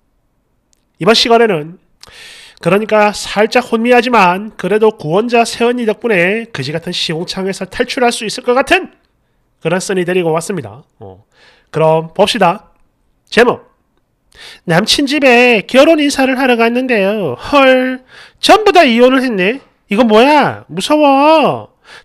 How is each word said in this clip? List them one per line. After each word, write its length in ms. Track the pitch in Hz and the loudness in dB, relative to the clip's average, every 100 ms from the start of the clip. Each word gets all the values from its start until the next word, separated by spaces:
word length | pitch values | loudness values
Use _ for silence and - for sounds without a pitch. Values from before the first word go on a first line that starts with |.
| _ _ _ _ _ _ _ _ _ _ | _ _ _ _ _ _ _ _ _ _
이번 140 | 170 | 0
시간에는 640 | 226 247 233 226 165 160 185 _ _ - - - - - _ | 0 2 2 2 -2 -6 -16 _ _ -20 -20 -20 -20 -20 _
그러니까 500 | 165 202 214 214 208 | -2 -2 0 2 2
살짝 580 | - - 196 220 240 240 | -2 -6 -2 0 0 0
혼미하지만 800 | 226 240 240 240 226 180 190 214 - | 0 2 2 2 2 2 0 -8 -10
그래도 360 | 180 214 220 | -4 0 0
구원자 520 | 220 151 185 233 233 | 0 -4 -2 0 0
세언니 420 | 226 - 240 247 220 | -2 -2 -2 -2 -4
덕분에 600 | 202 240 185 180 220 226 | -4 -2 0 0 -4 -8
그지 180 | - 135 | -10 -8
같은 220 | 156 180 | -8 -8
시궁창에서 720 | - - 160 175 190 190 190 190 | -8 -8 -8 -8 -8 -8 -8 -10
탈출할 480 | - 247 262 240 | -6 -6 -2 -2
수 100 | 233 | -2
있을 200 | 220 - | -8 -6
것 100 | 247 | -2
같은 400 | 247 269 370 311 _ _ _ _ _ _ _ | -2 0 -2 -2 _ _ _ _ _ _ _
그런 220 | 160 185 | -4 -4
써니 240 | - 185 175 | -2 -4 -2
데리고 260 | 185 165 | -2 -2
왔습니다. 520 | 160 165 180 110 120 _ _ | -4 -4 -10 -10 -18 _ _
어. 260 | 98 92 _ _ _ _ _ | -20 -20 _ _ _ _ _
그럼 420 | 156 160 160 165 | -2 0 0 -2
봅시다. 560 | - 196 208 175 196 - _ _ _ _ _ _ | -2 -2 2 0 -2 -12 _ _ _ _ _ _
제목. 440 | - 247 120 - _ _ _ _ _ _ _ - - | 0 0 0 -10 _ _ _ _ _ _ _ -20 -14
남친 440 | - 165 220 - 269 | -2 -2 0 -2 -2
집에 560 | 294 262 240 247 220 - | 0 2 4 4 0 2
결혼 320 | 254 311 311 | 4 4 4
인사를 400 | 285 - 262 262 | 0 0 -2 0
하러 160 | 262 233 | 0 0
갔는데요. 800 | 233 240 262 220 190 214 160 | 0 0 -2 -2 0 -2 -6
헐, 720 | 120 - 285 262 254 254 254 - - - _ | -8 -2 2 4 2 0 -6 -14 -20 -20 _
전부 320 | - 403 415 | 2 4 4
다 120 | 359 285 | 4 4
이혼을 380 | 226 254 262 | 4 4 2
했네. 360 | 254 196 185 277 - _ _ | -2 -2 -2 -4 -12 _ _
이거 160 | 202 233 | 0 4
뭐야? 580 | 214 269 302 180 104 110 | 4 4 4 0 -4 -12
무서워. 1080 | 160 - 302 285 269 302 320 247 214 208 _ _ - | -10 -2 2 2 4 4 4 2 -2 -10 _ _ -20